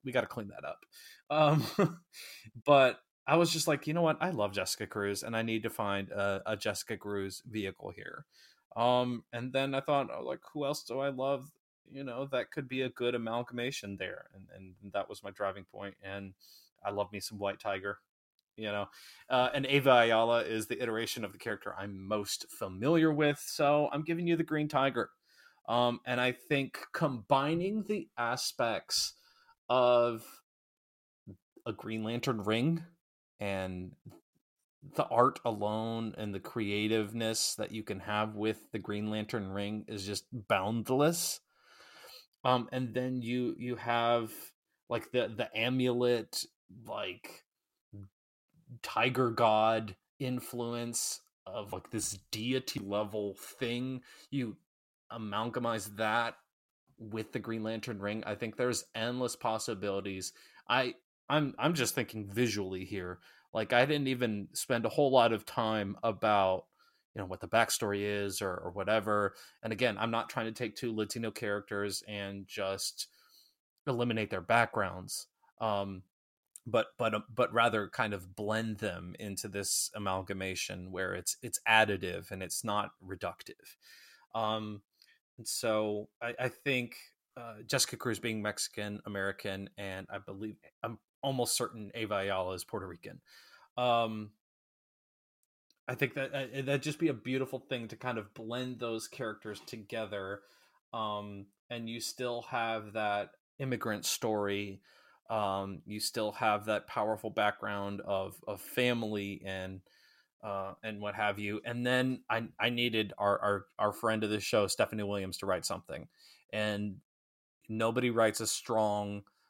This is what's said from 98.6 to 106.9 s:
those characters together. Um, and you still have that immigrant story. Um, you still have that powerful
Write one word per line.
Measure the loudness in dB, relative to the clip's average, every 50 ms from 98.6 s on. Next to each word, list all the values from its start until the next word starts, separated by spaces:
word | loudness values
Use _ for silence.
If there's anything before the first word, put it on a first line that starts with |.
| -4 -6 -6 -6
those | -4 -4 -4 -4 -6 -8
characters | -8 -6 -6 -6 -6 -8 -10 -10 -10 -12 -12
together. | -14 -14 -14 -12 -8 -6 -6 -6 -4 -6 -6 -6 -6 -8 -10 -12 _ _ _ _ _ _ _ _ _ -6
Um, | -4 -2 -2 -2 -4 -6 -8 -10 -12 -12 -16 _ _ _ -10
and | -8 -6 -6 -6
you | -6 -6
still | -6 -6 -6 -4 -4 -2 -2 -4 -4
have | -4 -2 -2 0 0 -2 -4 -4 -6 -4
that | -2 0 2 0 0 -2 -4 -10 _ _ _ _ -6
immigrant | -4 -2 -2 -2 -2 -2 -2 -2 -2
story. | -2 -2 0 0 0 2 2 2 2 2 0 -2 -4 -8 -12 _ _ _ _ -20 _ _ _ _ -4
Um, | 0 2 2 2 0 0 -2 -4 -8 -10 -10
you | -10 -6 -4
still | -4 -4 -2 -2 -2 -2
have | -2 2 2 4 4 4 2
that | 2 0 0 0
powerful | -2